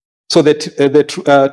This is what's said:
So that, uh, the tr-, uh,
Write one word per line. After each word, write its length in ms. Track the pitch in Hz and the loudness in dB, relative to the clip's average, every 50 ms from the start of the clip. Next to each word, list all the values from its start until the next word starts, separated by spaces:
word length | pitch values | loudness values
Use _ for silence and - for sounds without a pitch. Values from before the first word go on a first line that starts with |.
| _ _ _ _ _ - | _ _ _ _ _ -2
So 120 | - 170 | 0 0
that, 380 | 143 151 151 - - 170 - - | 2 2 0 -2 -4 -10 -4 -2
uh, 80 | 143 139 | -2 0
the 160 | 139 147 143 | 2 0 0
tr-, 260 | - - - - 147 | -2 -6 -6 -2 0
uh, 180 | 143 139 139 139 | 2 2 2 0